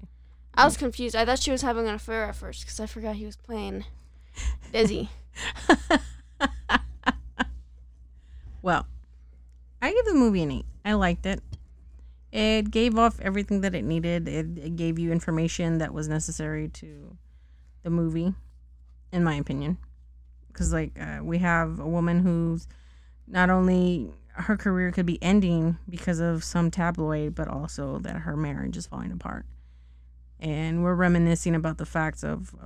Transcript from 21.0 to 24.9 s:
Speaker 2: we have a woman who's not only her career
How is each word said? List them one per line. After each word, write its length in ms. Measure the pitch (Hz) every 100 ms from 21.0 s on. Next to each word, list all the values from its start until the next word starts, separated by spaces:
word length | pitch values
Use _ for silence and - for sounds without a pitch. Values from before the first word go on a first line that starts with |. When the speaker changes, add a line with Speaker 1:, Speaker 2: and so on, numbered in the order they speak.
| 151 143
Speaker 2:
we 160 | 151 170
have 400 | 180 170 160 165
a 80 | 151
woman 340 | 170 170 175
who's 460 | 185 170 165 165 - - - - - - -
not 240 | 185 180
only 600 | 185 185 185 180 175 92 76 -
her 260 | - 175 202
career 340 | 208 185 180